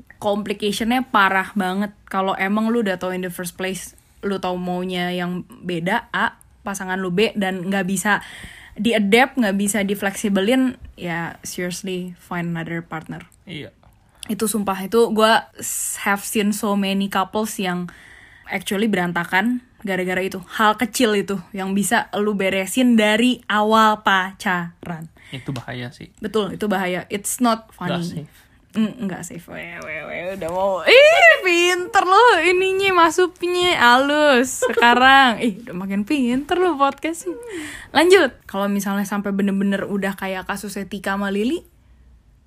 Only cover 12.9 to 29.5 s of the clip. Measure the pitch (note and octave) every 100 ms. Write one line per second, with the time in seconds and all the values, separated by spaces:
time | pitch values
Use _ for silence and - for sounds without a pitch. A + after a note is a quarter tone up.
12.9 | D#3+ D#3+ D#3+ E3+ _ - D#3 A#2 - _
13.9 | _ _ _ - G#3+ G#3+ A3 G3 F#3+ F#3+
14.9 | A3+ A3+ G#3+ A3 A3+ - - A3+ - -
15.9 | - - G3+ - A3+ G3+ G#3+ G#3 G3+ G3
16.9 | G3 G3 G3 F#3+ G#3+ G#3+ - F#3+ F3+ F3
17.9 | - - - - - - F#3+ - G3 A3
18.9 | G3 F3 F3 E3+ F#3 A3 B3 - _ G3
19.9 | F#3 F#3 F#3 F#3+ F#3+ E3+ - G#3+ G#3+ A3+
20.9 | - A#3+ G#3 F#3+ G3 - G3 F#3+ G3 G3
21.9 | A3+ - - G#3 G#3 F#3+ F#3+ F#3+ - B3+
22.9 | A3+ G#3 G#3+ B3+ B3 - G#3 G#3+ A3 A3
23.9 | G#3+ G#3+ F#3+ F#3 G3 G#3 F3+ E3+ - -
24.9 | E3 D#3+ - - C3+ - C3+ - B2+ A#2+
25.9 | - - _ G#3+ G#3+ G3+ E3+ G#3+ F#3+ F#3
26.9 | F3+ - - - - A#3+ A3 - - F3+
27.9 | C#3+ E3+ E3+ C#3+ - _ _ _ G3+ G#3+
28.9 | - G3 - E3+ E3+ F3